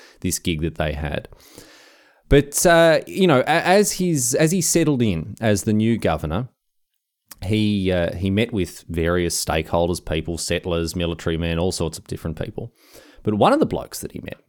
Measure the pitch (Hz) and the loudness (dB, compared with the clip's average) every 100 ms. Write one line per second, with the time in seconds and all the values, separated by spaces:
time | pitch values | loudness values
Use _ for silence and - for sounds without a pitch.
0 | - _ 92 - 92 78 82 - 78 73 | -20 _ -6 -4 -4 -2 -4 -4 -4 -4
1 | 73 - - - - - - - - _ | -6 -8 -10 -18 -20 -20 -20 -20 -20 _
2 | _ _ - 143 143 - 180 165 165 151 | _ _ 2 4 4 2 4 6 6 4
3 | - - 185 127 - 160 170 202 202 - | 0 0 4 4 4 2 4 4 2 0
4 | 180 151 117 143 160 190 - 170 156 135 | 0 0 0 2 2 2 0 2 2 2
5 | 113 82 82 101 110 101 110 107 110 110 | 2 0 -4 -2 0 0 2 2 2 2
6 | 87 80 76 90 127 _ _ _ _ _ | 0 -2 -2 -4 -6 _ _ _ _ _
7 | _ _ _ - 92 107 107 101 92 90 | _ _ _ -12 -2 0 2 2 0 0
8 | 85 87 95 98 120 104 85 - - 82 | 0 -2 0 0 0 -2 -4 -6 -8 -2
9 | 82 90 85 - - 80 78 85 87 85 | 0 0 0 -2 -2 -2 0 0 0 -2
10 | - 80 78 85 - 87 92 85 82 87 | -4 -4 -4 -6 -4 -4 -2 -2 -2 -4
11 | 85 82 87 82 85 82 92 - 82 - | -4 -4 -4 -2 -2 -2 -2 -2 -4 -6
12 | - - 82 78 - - 117 _ _ - | -10 -8 -8 -8 -8 -10 -12 _ _ -20
13 | - - 107 104 156 294 - 71 - - | -20 -8 -4 2 4 4 0 -2 -8 -12
14 | - - - - | -12 -12 -14 -16